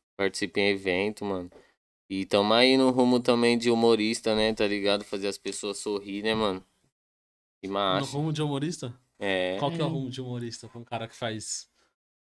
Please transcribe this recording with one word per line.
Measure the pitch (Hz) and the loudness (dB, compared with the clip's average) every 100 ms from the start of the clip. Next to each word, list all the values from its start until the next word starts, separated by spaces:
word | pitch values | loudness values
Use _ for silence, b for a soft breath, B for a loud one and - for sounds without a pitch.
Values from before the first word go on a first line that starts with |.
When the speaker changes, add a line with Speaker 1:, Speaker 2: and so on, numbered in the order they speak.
| _ - | _ -4
Speaker 1:
Participo | 98 - 101 - | -4 -2 -4 0
em | 101 | 2
evento, | 98 95 90 101 107 | 2 0 0 0 -4
mano. | 104 95 90 - b b _ _ - | -6 -6 -8 -16 b b _ _ -10
E | 98 95 | -8 0
tamo | 101 101 | 2 4
aí | 113 127 131 | 6 6 6
no | 131 | 4
rumo | 127 123 123 | 4 4 4
também | 120 120 120 120 | 4 4 4 4
de | 120 | 4
humorista, | 117 117 113 107 113 113 107 | 4 6 4 2 -2 0 2
né, | 110 | 2
tá | 110 107 | 2 0
ligado? | 101 98 101 104 | 0 0 0 -2
Fazer | 101 101 | -6 -6
as | 98 | -6
pessoas | 98 95 104 101 | -8 -8 -8 -8
sorrir, | 107 101 101 101 | -6 -6 -6 -4
né, | 107 110 | 0 2
mano? | 107 95 - _ _ _ _ _ _ _ _ _ | 0 -2 -8 _ _ _ _ _ _ _ _ _
Que | 95 | -6
Speaker 2:
No | 98 | -2
Speaker 1:
massa. | 98 92 135 139 | 0 0 -2 -4
Speaker 2:
rumo | 156 | -4
de | 156 | -2
humorista? | 151 139 151 165 127 123 _ - | -2 -2 -4 -6 -10 -12 _ -8
Speaker 1:
É. | 101 95 92 95 | -2 0 0 -2
Speaker 2:
Qual | 143 | -2
que | 165 | -2
é | |
o | 147 | -2
Speaker 3:
É. | |
Speaker 2:
rumo | 135 131 | -4 -6
de | 127 | -8
humorista | 127 123 120 - 113 | -8 -8 -8 -10 -14
pra | 120 | -16
um | |
cara | 117 117 110 | -10 -8 -8
que | - | -6
faz | 120 110 - - - _ _ _ _ _ _ | -6 -6 -8 -10 -12 _ _ _ _ _ _